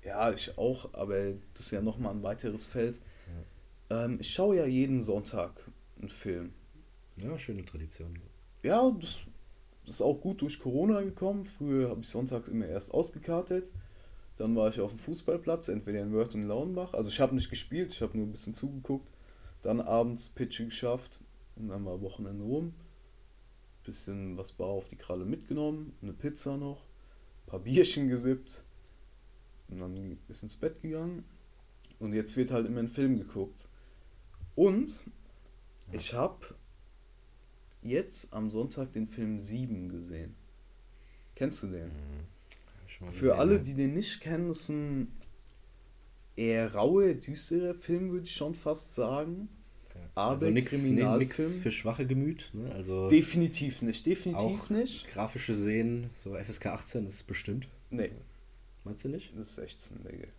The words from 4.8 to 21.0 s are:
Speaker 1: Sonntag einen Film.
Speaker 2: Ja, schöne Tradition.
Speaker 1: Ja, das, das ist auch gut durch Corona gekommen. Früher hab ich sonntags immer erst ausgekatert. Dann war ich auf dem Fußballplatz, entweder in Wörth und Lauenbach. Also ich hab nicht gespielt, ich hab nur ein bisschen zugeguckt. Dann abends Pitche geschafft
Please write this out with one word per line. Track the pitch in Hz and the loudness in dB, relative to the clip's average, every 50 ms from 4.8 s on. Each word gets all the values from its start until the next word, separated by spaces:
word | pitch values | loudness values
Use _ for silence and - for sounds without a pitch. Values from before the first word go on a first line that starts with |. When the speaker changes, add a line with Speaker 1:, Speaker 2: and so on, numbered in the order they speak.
| 135 135 135 127 110 | 4 4 4 2 2
Speaker 1:
Sonntag | 104 98 104 104 - - 104 87 85 - - - - - - - - - - | 2 0 0 0 -2 -2 -2 -2 -2 -4 -12 -18 -18 -20 -20 -20 -20 -16 -12
einen | - 95 | -12 -12
Film. | - - - 104 92 87 87 87 - - - - - - - - - - - - - | -10 -8 -4 -4 -2 -2 -4 -8 -10 -14 -20 -20 -20 -20 -20 -20 -20 -20 -20 -20 -14
Speaker 2:
Ja, | - 95 120 160 151 | -8 -6 -6 -6 -6
schöne | - - 110 98 87 | -6 -6 -6 -6 -8
Tradition. | 85 - 80 76 80 - - 80 85 85 85 - - - - - - - - - | -8 -8 -8 -8 -8 -10 -10 -10 -10 -10 -12 -14 -16 -20 -20 -20 -20 -20 -4 2
Speaker 1:
Ja, | 123 180 226 254 262 247 185 | 4 6 8 6 6 4 2
das, | 160 165 - - - - - - - - - - - - - - - | -4 -6 -8 -8 -10 -12 -14 -16 -16 -18 -18 -20 -20 -20 -20 -20 -16
das | - - | -12 -2
ist | - 101 | 2 4
auch | 127 143 - | 4 4 4
gut | - 185 196 - 143 | 0 -4 -2 0 -2
durch | 147 143 - | -4 -4 -4
Corona | - 135 123 135 170 214 220 202 202 | -4 0 2 4 4 4 4 4 2
gekommen. | 196 180 - 190 190 202 202 190 | -2 -2 -2 0 0 0 -2 -4
Früher | 190 - - 143 143 139 135 131 120 | -8 -8 -6 -2 2 4 4 4 2
hab | 110 110 | 0 -4
ich | 113 - | -6 -6
sonntags | - 117 127 131 127 117 117 - | -2 -2 -2 0 -2 -4 -4 -2
immer | - 113 107 | -2 -2 -2
erst | 80 82 101 - - - | 0 -2 -4 -4 0 2
ausgekatert. | 147 165 165 - 156 - - 170 170 180 - 180 185 185 - - - - - - - - - - - - - - | 2 2 2 -2 -10 -4 -2 -2 -2 0 0 -2 -2 -2 -4 -10 -14 -14 -14 -18 -18 -18 -16 -16 -16 -16 -18 -8
Dann | - 110 110 117 | -4 0 2 4
war | 113 107 107 | 6 4 4
ich | 107 110 | 4 2
auf | 98 101 104 | -2 -2 -2
dem | 110 | -6
Fußballplatz, | - - 165 170 - - 160 170 170 - 165 165 165 - | -6 -6 -6 -4 0 0 0 2 2 0 0 0 0 -2
entweder | 185 - - 104 104 104 101 | -4 -2 -2 -2 -2 -2 0
in | 104 107 | 2 2
Wörth | 110 117 117 - | 2 2 2 0
und | 107 104 | -4 -2
Lauenbach. | 104 104 120 147 180 185 180 180 180 - | 0 0 0 0 -2 -2 -2 -4 -2 0
Also | - 110 104 | 0 0 0
ich | 104 - | 4 4
hab | 139 127 131 | 4 4 6
nicht | 131 123 - | 2 0 0
gespielt, | - - - - - 165 180 175 - | -4 -8 -6 -4 0 0 0 -2 -2
ich | - 117 | -4 -4
hab | 107 - | -2 0
nur | 110 107 | 0 -2
ein | 104 | -2
bisschen | 107 - - - 110 | -4 -8 -8 -8 -6
zugeguckt. | - - 139 139 135 127 - 139 135 - - - - - - - - - - - - - | -4 -4 -6 -6 -6 -4 -2 -2 -2 -2 -8 -20 -20 -20 -20 -20 -18 -18 -18 -18 -6 -2
Dann | - 110 117 | 0 0 0
abends | - - 113 117 117 120 120 117 - - | 2 2 4 4 4 4 0 -4 -8 -10
Pitche | - - 131 123 - - 117 | -6 -4 -4 -4 -2 -6 -6
geschafft | 117 - - - 120 120 127 | -6 -6 -2 0 0 0 0